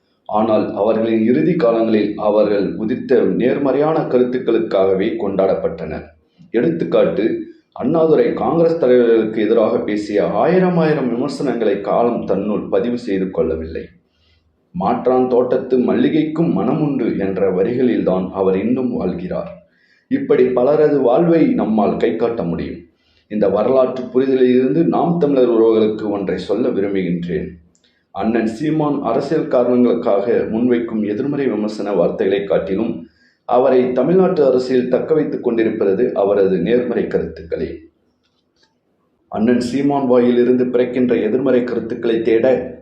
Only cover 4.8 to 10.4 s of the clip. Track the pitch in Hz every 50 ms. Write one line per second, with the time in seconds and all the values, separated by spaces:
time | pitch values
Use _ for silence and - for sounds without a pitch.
4.8 | 95 98 98 92 98 113 - - 107 101 95 95 95 95 90 90 - - - -
5.8 | 82 78 76 - - - - _ _ _ _ _ - - - 110 123 - 165 -
6.8 | - - - 113 101 92 85 - 104 113 - - - - - - _ _ _ -
7.8 | 98 127 156 165 160 160 151 131 120 98 110 - 104 117 147 170 170 165 165 -
8.8 | 139 127 123 123 120 113 113 110 107 107 - 117 110 104 113 113 107 107 - 117
9.8 | - 107 107 104 101 - 104 101 90 90 92 101